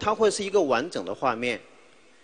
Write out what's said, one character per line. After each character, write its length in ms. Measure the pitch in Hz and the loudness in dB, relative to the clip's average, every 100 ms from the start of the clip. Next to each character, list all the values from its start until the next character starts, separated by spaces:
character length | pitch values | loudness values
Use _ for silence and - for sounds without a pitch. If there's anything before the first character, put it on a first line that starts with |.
它 140 | 208 | -2
会 160 | 220 214 | 2 2
是 120 | 208 | 2
一 60 | 196 | 0
个 120 | 202 | 2
完 300 | 143 120 170 | 4 2 0
整 140 | 113 | -6
的 100 | 90 | -6
画 220 | 104 131 113 | -2 -2 0
面。 240 | 123 107 - - - - - - | -2 -4 -10 -20 -20 -20 -20 -20